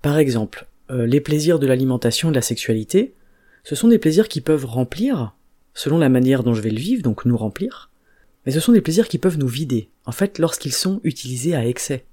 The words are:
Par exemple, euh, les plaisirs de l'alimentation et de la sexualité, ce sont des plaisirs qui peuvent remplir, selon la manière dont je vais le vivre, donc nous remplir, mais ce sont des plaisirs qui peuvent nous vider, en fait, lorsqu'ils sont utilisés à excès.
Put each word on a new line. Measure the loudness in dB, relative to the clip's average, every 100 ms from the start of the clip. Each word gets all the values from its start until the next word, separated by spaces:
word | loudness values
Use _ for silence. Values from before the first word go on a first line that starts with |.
Par | 2 2
exemple, | 2 2 -2 -8 -20 _ -8
euh, | -2 2
les | 2
plaisirs | 2 0 2 2
de | 2
l'alimentation | 2 0 0 0 0 0
et |
de | 0
la |
sexualité, | -2 -6 -2 -4 0 0 0 _ _ _ _ _
ce | -10 0
sont | 4
des | 6
plaisirs | 4 2 2
qui | -2
peuvent | 0 0 0
remplir, | -2 -2 -2 -2 -2 -4 _ _ _ _
selon | -8 -2 2
la | 4
manière | 4 4 2
dont | 2
je | 0
vais | -2
le | -4
vivre, | -2 -2
donc | -2 0 0
nous | 0
remplir, | -2 -6 -8 -8 -20 _ _ _ _ _ -4
mais |
ce | -2
sont | 4
des | 4
plaisirs | 4 0 0
qui | 0
peuvent | -2 0
nous | -4
vider, | -4 -2 -4 -4 _ -14
en |
fait, | -4 -4 0
lorsqu'ils | -2 -2 -6
sont | -4 -2 -2
utilisés | -4 -6 -8 -6 -2 -2
à | -2
excès. | -4 -6 -8 -10